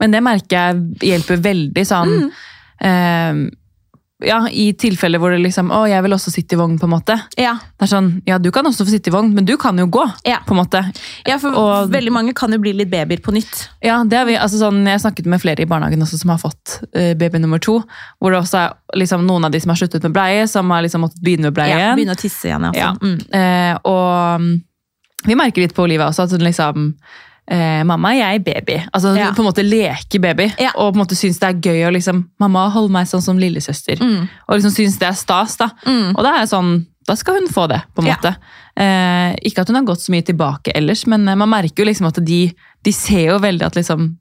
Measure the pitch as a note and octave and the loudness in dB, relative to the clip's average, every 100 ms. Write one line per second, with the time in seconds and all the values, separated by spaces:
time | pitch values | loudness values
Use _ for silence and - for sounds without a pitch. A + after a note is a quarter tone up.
0 | G#3+ G#3+ B3 G#3 - F3+ F3+ F3 E3+ - | 2 2 2 0 0 0 2 0 -2 -2
1 | F#3+ F3 - F3+ F#3+ F#3 D3 E3+ G3 F#3 | 0 0 0 0 0 0 -2 -2 0 0
2 | F3 E3+ D4 - - - - _ G3 F3+ | 2 0 0 -6 -20 -20 -20 _ 0 2
3 | F3 E3+ E3 D3+ C#3+ - _ _ _ _ | 2 0 0 -2 -4 -8 _ _ _ _
4 | _ _ - A3 A3+ - G#3 G3+ A#3 F#3 | _ _ -2 0 0 0 0 0 -2 0
5 | F3+ E3+ F3 F3 F3+ F3+ F3+ G#3+ G#3+ F#3+ | 0 2 2 2 0 0 0 2 2 2
6 | F#3+ G3 - E3 - F3 E3+ E3 E3+ E3 | 2 0 -2 -6 -2 0 2 0 0 0
7 | - A3 - - B3 A#3 - _ G3 G3+ | 0 -2 -4 -4 -2 -2 -10 _ 0 2
8 | F#3+ F3+ - F#3 F3+ B3+ D4+ A#3+ G3 G#3+ | 2 0 0 0 2 2 0 0 0 0
9 | - F#3+ A3+ G#3 F#3+ C4+ B3 F3+ F3+ A3+ | 0 0 2 2 2 2 0 2 2 2
10 | D4 - B3 A#3+ - F#3+ F3 F#3+ F#3+ - | 0 -2 -4 -4 0 0 2 0 -2 -6
11 | - - - C4+ C#4 C4 G#3+ G3+ G3 C4+ | -14 -10 -4 -2 0 0 0 0 0 0
12 | A#3+ A#3+ A3+ B3+ A#3+ A3 G#3 G3 G3+ F3+ | 0 0 -2 -2 -2 0 0 -2 -2 -2
13 | D3+ E3+ - G#3 A3 - - - A3+ A#3 | -2 -4 -2 -4 -4 -10 -14 -4 0 0
14 | A3+ A#3 B3 A3+ G#3 G#3+ G#3+ G3+ G3 G3+ | 2 2 2 0 0 0 2 2 2 2
15 | G#3+ - E3+ F3 E3+ D3+ E3 E3 D#3 D#3 | 0 -2 -2 0 0 -2 0 0 0 0
16 | D#3 D#3+ F3 E3 D3+ - - - - - | -2 -2 -2 0 -2 -8 -14 -14 -8 -2
17 | F3 E3 E3+ E3 D#3+ D#3+ F#3 A3+ A3 - | 0 0 0 0 0 0 0 0 -2 -14
18 | - _ F#3+ F#3 F3+ F#3 E3+ - _ - | -20 _ 0 0 0 0 -2 -4 _ -2
19 | F#3 F3+ F3+ F3+ D#3+ D3+ E3+ E3+ F3+ E3 | 0 2 2 2 0 0 0 0 0 -2
20 | D#3+ F3 F#3+ G3+ A3 G#3 F#3 E3+ E3+ E3+ | -2 0 0 0 0 0 0 0 0 -2
21 | E3 F3 F3 E3+ D3+ D#3 D3 D#3+ G3+ B3+ | -4 -2 -2 0 0 0 0 2 2 2
22 | - - G3+ - - D2+ E2+ - E3+ F#3+ | 0 -2 -6 -6 -6 -2 -2 -2 -2 -2
23 | G3 F3 - G3 F#3 F3+ F3 E3+ - F#3 | -2 -4 -2 0 2 2 0 -2 0 0
24 | F3+ F3 F3 E3+ E3+ E3+ - _ _ _ | 2 0 0 0 0 -2 -4 _ _ _
25 | _ - - A#3+ C#4+ F#3+ F3 - F3 D#3+ | _ -6 0 2 2 0 -2 0 0 2
26 | D3+ D#3 F3+ F3+ E3+ E3+ D3+ D3 D3+ D3 | 0 0 0 0 0 0 -2 -2 -4 -4
27 | _ - - _ - F3+ E3 D#3 D#3+ E3+ | _ -20 -20 _ -6 -2 0 0 0 2
28 | F#3+ C4 G3+ G#3 F3+ - - D#3 E3+ F#3+ | 2 2 2 0 -2 -4 -4 -6 -2 -2
29 | F#3+ G3 G3 G3 G#3+ F#3 G3+ A3 F#3 A#2 | 2 2 0 0 0 2 2 2 0 -4
30 | - G3+ F3+ D#3+ G#3 G#3+ B3+ - G#3 G3 | -4 0 0 2 0 0 -4 0 0 2
31 | F#3+ F#3 G3 E3+ F#3+ F3+ F3+ E3 E3+ F3+ | 0 0 -2 0 0 0 0 2 2 0
32 | F3 F3+ F3 _ G3+ F#3 G3 G#3 G#3 F#3 | 0 -2 -4 _ 2 2 2 0 2 0
33 | F3+ F#3 F3+ F#3 F#3 E3 D3 D#3 - E3+ | 0 -2 0 0 0 -2 -6 -8 -6 -2
34 | A#3+ G3+ F3 - - G#3 G#3 G3+ G#3 G3 | 0 0 -4 -8 -2 0 2 2 0 0
35 | F3+ F#3+ - F3+ G#3+ - A#3 - B3 B3+ | -2 -4 -2 0 0 -2 -4 -4 -2 0
36 | F#3+ G3 B3+ D#4 G3+ G3 F3+ E3+ E3 _ | 0 0 2 2 0 0 2 0 -2 _
37 | - G#3 - F#4+ F#4 G#3 E3 D3+ - - | -4 -4 0 -2 0 0 0 -2 -4 -4
38 | E3+ C4 E3+ F#3 - - - - G3 F#3+ | -2 0 -2 -4 -12 -20 -14 -2 0 2
39 | F3+ F3+ F3 - - - F#3 B3 B3+ F3 | 2 0 0 -2 -4 -4 0 0 0 -2
40 | - F3 E3+ E3 D3+ C#3+ - - G3+ A3 | 0 -2 0 -2 -2 -4 -4 -2 0 0
41 | - A3 G3 F#3+ G#3+ A3 E3 - G#3 G#3 | 0 2 2 2 2 2 0 0 0 2
42 | E3+ D#3 E3 F3 F3+ F3 _ _ G#3 G3+ | 0 0 0 2 0 -2 _ _ -2 -2
43 | - G#3 D#3+ G3 G3 F3 E3 F3 F3 D#3+ | 0 2 2 2 0 0 -2 -2 -2 -2
44 | D#3+ E3 | -2 -4